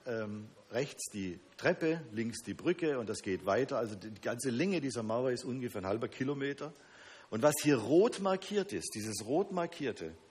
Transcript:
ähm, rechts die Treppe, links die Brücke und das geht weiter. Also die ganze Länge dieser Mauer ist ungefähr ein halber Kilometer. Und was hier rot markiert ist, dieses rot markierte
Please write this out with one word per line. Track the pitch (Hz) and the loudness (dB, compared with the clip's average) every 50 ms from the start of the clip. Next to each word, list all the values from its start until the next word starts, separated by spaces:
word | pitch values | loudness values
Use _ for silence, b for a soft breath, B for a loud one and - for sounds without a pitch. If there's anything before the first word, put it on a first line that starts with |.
| - | -6
ähm, | 131 117 113 107 104 104 107 107 110 - - - - | -4 -2 -2 -2 -4 -6 -8 -10 -12 -16 -20 -14 -4
rechts | 101 120 147 147 - - - - - | -2 -2 -2 -2 -4 -8 -10 -8 -6
die | - 95 90 85 - - - - | -4 -4 -4 -4 -6 -10 -16 -10
Treppe, | - - 147 180 - 170 160 160 165 151 120 | 0 2 2 2 4 2 0 0 0 -4 -6
links | 107 113 113 117 113 - | -4 -4 -2 -2 -4 -6
die | - 101 95 | -8 -8 -8
Brücke | - - 160 180 170 170 156 139 127 | -2 0 0 0 2 2 0 0 0
und | 110 101 | -2 -2
das | 104 - | -4 -4
geht | - 104 92 85 - | -2 -2 -2 0 2
weiter. | 98 98 117 135 135 139 113 | 2 4 4 2 2 0 -2
Also | 117 107 104 | -2 -2 -4
die | 95 98 110 110 98 | -8 -10 -12 -12 -6
ganze | - 117 113 120 139 135 | -4 -4 -4 -2 -2 -2
Länge | 117 120 170 202 190 165 | 0 2 2 2 0 0
dieser | 135 135 110 117 | 0 -2 -2 -2
Mauer | 110 110 113 120 127 131 | -2 0 0 2 2 2
ist | 123 120 - | 0 0 -2
ungefähr | 131 123 131 123 117 - 104 | -4 -4 -4 -4 -4 -4 -4
ein | 92 95 | -2 0
halber | 98 - - - | 0 0 0 -4
Kilometer. | - - 127 135 147 139 135 139 143 - 147 156 170 B B B B B B B B B B B | -4 -2 -2 -2 0 0 -2 -4 -4 -4 -8 -10 -10 B B B B B B B B B B B
Und | - 113 | 0 4
was | 123 151 151 - | 4 4 4 6
hier | - 147 143 117 | 6 6 6 6
rot | 107 110 147 175 214 247 - - | 6 6 8 8 8 6 4 2
markiert | 196 190 190 190 - - 208 202 185 - 107 | 2 2 2 2 0 -2 0 0 0 0 -2
ist, | 85 - - - | -6 -6 -6 -6
dieses | 113 104 110 107 107 107 | -6 -4 -4 -4 -4 -2
rot | 110 139 170 202 - 185 | 0 2 2 2 2 0
markierte | 185 170 165 - - 151 120 95 - 85 80 82 - - - | -2 -2 -2 -4 -4 -4 -4 -4 -4 -6 -8 -10 -12 -18 -20